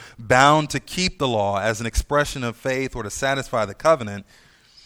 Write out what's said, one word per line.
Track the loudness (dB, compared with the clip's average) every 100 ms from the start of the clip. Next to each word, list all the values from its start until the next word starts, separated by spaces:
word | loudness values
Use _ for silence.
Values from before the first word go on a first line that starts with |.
| -14 -12
bound | 2 6 6 6 2
to | -6
keep | -6 -4 -4 -2
the | -2
law | 0 0 0
as | -2 -2
an | -4
expression | -4 0 0 0 -4 -6
of | -4
faith | -4 -2 -4 -6
or |
to | -10
satisfy | -4 -2 -2 -2 -2 -2
the | 0
covenant, | 2 2 0 -10 -14 _ _ _ _ _